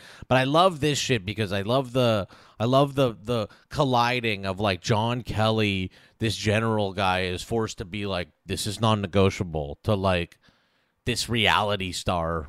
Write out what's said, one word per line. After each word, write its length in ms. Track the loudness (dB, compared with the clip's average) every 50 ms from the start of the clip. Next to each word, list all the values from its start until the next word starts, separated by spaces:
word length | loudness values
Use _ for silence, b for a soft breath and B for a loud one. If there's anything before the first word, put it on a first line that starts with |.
| B B B B B
but 80 | B 2
I 60 | 2 2
love 380 | 4 4 4 4 4 2 0
this 160 | -2 -2 0 -2
shit 260 | 0 0 -2 -2 -2
because 280 | -6 -4 -4 -4 -2 -2
I 80 | -4
love 320 | -2 0 0 -2 -2 -2 0
the, 340 | 2 2 2 2 0 -2 -6 B B B B B B
I 60 | -2
love 280 | 2 4 4 4 2 2
the, 200 | 0 0 0 0 -6 -6
the 240 | -4 -4 -4 -4 -6 B B B B
colliding 760 | -2 -2 0 2 4 2 4 2 2 0 0 -2 -2 -2 -4
of, 140 | -4 -2 0
like, 220 | 0 0 0 0
John 400 | 0 0 0 2 2 0 -2 -4
Kelly, 680 | -6 -6 -2 0 0 2 2 2 2 2 0 0 -2 -6 b b b b b b
this 160 | -4 -4 -4
general 560 | -2 0 0 2 2 2 0 0 0 -2 -2
guy, 300 | -2 -2 0 0 0 0
is 200 | -2 -2 -4 -6
forced 360 | -6 -4 -2 -2 -2 -4 -6
to 80 | -12 -12
be 200 | -10 -8 -8 -6
like, 220 | -4 -4 -4 -6 -8 _ _ _
"This 220 | -6 -6 -4 -4
is 140 | -6 -2 0
non-negotiable," 1000 | 2 2 2 2 0 0 4 4 4 4 2 0 -6 -4 -4 -6 -6 -6 -10 _ -2
to, 120 | -2 0
like, 440 | 0 2 0 0 0 -2 -4 -10 _ b b b b b b b b b b b b -6
this 240 | -6 -4 -4 -4 -2
reality 640 | 0 2 4 4 4 4 2 0 -2 -2 -4 -6 -6
star 520 | -6 -4 -2 -2 0 0 -2 -4 -4 -6